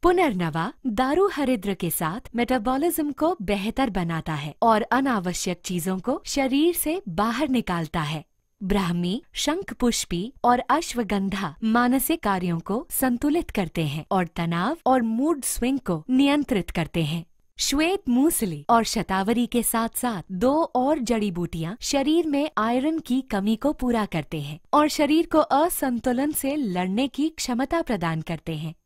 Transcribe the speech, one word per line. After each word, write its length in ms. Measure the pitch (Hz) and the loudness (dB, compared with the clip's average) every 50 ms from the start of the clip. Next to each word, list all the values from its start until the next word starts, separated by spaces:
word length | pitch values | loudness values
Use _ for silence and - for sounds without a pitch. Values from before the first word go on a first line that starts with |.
| - | 4
पुनर्नवा 680 | 339 370 349 370 294 214 185 175 165 151 165 165 214 - - _ | 4 4 4 4 2 2 0 -2 -2 -2 -2 -4 -4 -6 -6 _
दारू 420 | 262 214 196 220 262 294 330 392 403 | -4 0 0 0 2 4 2 2 2
हरिद्र 460 | - 285 285 254 254 233 180 202 196 | 2 0 0 0 0 0 0 -4 -4
के 160 | - - 170 | -2 -2 -4
साथ 400 | - - 175 156 170 240 - - - | -2 -2 -2 -2 -4 -6 -10 -8 -2
मेटाबॉलिज्म 800 | 233 240 240 254 254 202 254 262 269 294 349 339 - 311 294 277 | -2 0 0 0 0 0 0 -2 0 0 0 0 0 -2 -4 -2
को 240 | - 302 320 370 359 196 | 0 0 0 0 -2 -2
बेहतर 480 | 175 208 196 190 220 220 - 269 247 | -2 -2 -2 -2 -4 0 0 -2 0
बनाता 440 | 180 196 175 170 170 160 156 - 160 | 0 -2 -2 -2 -2 -4 -4 -4 -6
है 200 | 147 143 151 - _ - | -6 -6 -8 -4 _ 2
और 200 | 233 226 214 208 | 4 4 4 2
अनावश्यक 760 | - - 247 269 277 247 208 175 180 175 - - 196 180 175 _ | 2 0 2 2 2 0 0 0 -2 -4 -2 -4 -4 -4 -6 _
चीजों 340 | - 190 175 160 190 185 185 | -4 -4 -2 -2 -2 -4 -2
को 240 | - - 269 359 - | -2 -2 -4 -4 -4
शरीर 480 | - - 294 269 262 254 277 302 349 349 | -4 -2 0 0 2 2 4 2 2 2
से 280 | - - 302 311 381 - 208 | 0 -2 -2 -2 -4 -4 -6
बाहर 400 | 165 160 208 226 233 240 302 285 | -2 0 0 0 2 0 0 2
निकालता 520 | 262 240 208 - 180 170 165 147 - 180 | 2 0 0 0 -2 -2 -2 -2 -2 -4
है। 240 | 156 147 156 156 147 _ _ _ _ _ _ _ 202 | -2 -2 -4 -6 -8 _ _ _ _ _ _ _ -6
ब्राह्मी, 600 | 185 202 202 190 165 175 175 175 180 185 262 - _ _ | -2 -2 0 0 0 -2 -2 -2 -2 -4 -4 -8 _ _
शंखपुष्पी 1000 | - - - 302 359 392 - - - - 240 220 - - - - 170 185 233 - - - | -6 -2 -2 -2 -2 -4 -8 -8 -2 0 0 0 0 -4 -4 -4 -6 -6 -8 -10 -2 2
और 140 | 240 247 247 | 2 2 2
अश्वगंधा 1000 | - _ - 302 339 - - 240 240 185 214 202 196 196 180 196 196 165 143 - - | 2 _ 0 0 0 -4 -4 -4 -4 -2 -2 -2 0 -2 -2 -4 -6 -6 -8 -4 -2
मानसिक 580 | 220 220 240 247 247 247 269 254 - 311 339 - | 0 2 2 4 4 2 2 2 0 -2 0 0
कार्यों 380 | 214 196 185 180 180 170 165 | 0 0 0 0 0 -2 -2
को 260 | 170 - 196 233 339 - | -2 -2 -4 -4 -4 -6
संतुलित 600 | - - - 254 240 233 - 294 294 349 330 - | -4 0 0 0 0 2 2 2 2 2 0 -2
करते 360 | - - 190 156 - - 160 | -2 -4 -4 -2 -2 -2 -2
हैं 200 | 147 135 160 151 _ | -2 -2 -4 -4 _
और 160 | 202 190 180 | 0 0 0
तनाव 520 | 160 _ - 170 170 165 170 180 220 311 330 _ | -2 _ -4 -2 -2 0 0 0 -2 -4 -2 _
और 160 | 262 262 262 226 | 2 2 4 2
मूड 400 | 226 226 226 269 311 339 285 240 | 0 0 0 2 0 0 0 -2
स्विंग 360 | - - - 233 247 269 269 | -6 -4 -2 0 0 0 -2
को 260 | - - 175 156 156 - | -2 -2 -4 -4 -2 0
नियंत्रित 600 | 254 254 277 277 285 302 285 - 247 202 165 - | 2 4 4 4 4 2 2 0 0 -2 -2 -2
करते 340 | - - 165 - - 175 165 | -2 -2 -2 -2 0 -2 -2
हैं। 220 | 143 160 170 165 _ _ _ _ _ _ - | 0 -2 -4 -6 _ _ _ _ _ _ -6
श्वेत 500 | - - 277 277 311 330 381 392 - - | -4 -2 2 2 2 2 0 0 0 2
मूसली 580 | 240 240 269 320 339 - 233 190 160 147 147 - | 2 4 4 4 2 0 -2 -2 -4 -6 0 2
और 160 | 233 233 220 | 4 4 4
शतावरी 640 | - - 226 190 - 196 190 196 190 233 233 240 | 2 0 -2 -2 0 0 0 2 2 2 2 0
के 160 | 220 - 240 220 | 0 0 0 0
साथ-साथ 600 | - - 233 226 226 - - - 247 226 180 156 _ 190 | 2 0 0 -2 -2 -4 -4 -4 -4 -4 -4 -8 _ -4
दो 300 | 180 196 254 277 311 330 | 2 2 4 4 4 2
और 360 | - _ 254 254 277 311 302 | 2 _ 0 2 2 2 0
जड़ी 320 | 247 202 233 226 208 208 | 2 0 0 2 0 -2
बूटियां 440 | 175 170 175 - - 165 160 160 202 - | -2 -2 -4 -4 -4 -6 -6 -6 -6 -8
शरीर 460 | - - - 277 269 277 311 339 339 | -6 -2 0 0 2 4 2 2 2
में 240 | 320 285 277 294 311 _ - | 2 0 0 0 0 _ -2
आयरन 400 | 214 226 240 254 262 311 320 320 | 0 2 2 2 2 0 -2 -2
की 220 | 294 - 247 262 | -2 -2 -2 -2
कमी 360 | 262 - - 196 190 208 226 | -2 -2 -2 -2 2 0 0
को 160 | 220 - 277 302 | 2 2 -2 0
पूरा 340 | - - 247 233 226 208 | 0 0 0 2 2 0
करते 340 | 190 - 165 143 - - 156 | 0 -2 -4 -4 -4 -6 -8
हैं 200 | 143 147 151 156 _ - - | -6 -8 -10 -12 _ 0 4
और 160 | 294 302 302 | 4 4 4
शरीर 380 | - - 302 254 302 320 330 | 4 2 2 4 4 2 2
को 120 | 330 - 320 | 4 4 2
असंतुलन 920 | 302 - - 269 311 349 - - - 269 247 233 - 254 247 240 277 294 302 | 4 4 4 2 2 2 0 -2 -2 -2 -2 -2 0 0 0 0 0 -2 -2
से 240 | - - 269 285 | -2 -4 -2 -2
लड़ने 520 | 311 277 214 175 180 180 185 190 214 262 269 | -2 -2 -2 -2 -2 -2 0 0 0 0 -2
की 200 | - - 285 320 | 0 -2 -2 -2
क्षमता 540 | 320 - - - 247 226 262 277 - 330 320 | -2 -4 -4 -4 -2 -2 0 0 0 -2 0
प्रदान 380 | - 240 196 175 165 165 160 | 0 -2 -2 0 -2 -2 -4
करते 360 | 156 - 170 160 _ - 160 | -4 -6 -8 -8 _ -8 -6
हैं। 180 | 151 156 160 165 _ _ | -6 -6 -8 -10 _ _